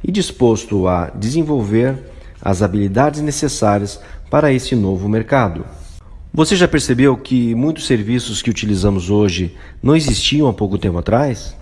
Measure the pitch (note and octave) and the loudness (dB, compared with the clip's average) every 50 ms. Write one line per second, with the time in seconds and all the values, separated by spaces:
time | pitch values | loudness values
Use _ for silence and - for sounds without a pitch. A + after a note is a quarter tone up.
0 | - - F#3 G#3 F3 - - - B2+ A#2 A2 G#2 - - G#2 G2 F#2 F#2 F2+ F2 | -4 -2 -2 -2 -2 -2 0 2 4 4 4 2 -2 -2 -2 0 2 2 2 0
1 | E2+ - - - G#2 A#2 C#3 E3 D#3+ D3+ D3 C3 G#2+ G2 G#2+ A2+ B2 C3 C3+ C3+ | -2 -4 -6 -6 -4 -2 -2 -2 0 0 0 -2 0 0 2 2 2 0 -2 -4
2 | - - - - - - - - - G2 G2 F2+ G#2 F#2 F2+ G#2 G2+ G2+ F#2+ A#2 | -10 -16 -20 -20 -20 -20 -20 -6 -2 -2 0 2 0 0 0 0 0 0 2 2
3 | C#3 D3+ D3 D3+ D3+ D3+ C#3 - D#3 C#3 - - A2 G#2 G2+ G2+ G#2 G2+ - - | 2 2 0 -2 -4 -4 -2 -2 -4 -4 -2 0 2 2 2 2 -2 -4 -8 -14
4 | - - - - - - - D3 D3+ D3 C3 B2+ C3 - C3 A#2 G2+ F#2+ F#2+ F2+ | -18 -18 -18 -18 -8 0 0 2 4 4 2 2 0 0 0 0 2 0 0 -2
5 | G2 G#2 G#2+ A2 A2 - - - G2 F#2+ E2 E2+ - - - - - - - - | -2 0 0 -2 0 0 2 2 2 0 -2 -6 -10 -12 -16 -18 -20 -18 -20 -20
6 | - - - - - - - D3+ D#3 D#3 G3+ F3+ F3+ - - D3 - - B2+ A#2+ | -20 -20 -20 -20 -16 -6 0 0 2 2 4 4 4 4 4 0 0 0 2 4
7 | C3+ C#3+ B2+ A2+ - - C3 B2+ A#2+ A#2 A#2 A#2 C3 D#3 D#3+ - - - C3+ A2 | 4 4 4 2 -2 -2 0 0 2 2 0 0 0 0 -2 -4 -2 0 0 0
8 | G2+ G#2+ B2 B2 - - G#2+ - - A#2+ G2+ - - G#2+ G2+ F#2 F#2 G#2 G2 F#2+ | 2 0 -2 -2 -2 -4 -8 -4 -2 -2 -2 -2 -2 0 0 2 2 2 2 0
9 | E2+ F2+ G#2 G#2 G#2 G2 E2+ F2 F2+ E2 - - - - - - - B2+ D#3 D#3+ | 0 2 2 4 4 2 2 -2 -4 -6 -6 -12 -20 -20 -14 -2 2 4 4 4
10 | D3+ C3+ A2+ - - - C#3+ D3+ D3+ B2+ G2 - G#2+ F#2+ G2 F#2 - G2 E2+ E2+ | 2 0 -2 0 0 0 2 2 2 2 2 0 -2 -2 -2 -2 -2 -2 -2 -2
11 | E2 - G2+ B2 D3 C#3+ A2+ - - - - - | 0 2 2 2 2 0 -2 -6 -8 -14 -14 -16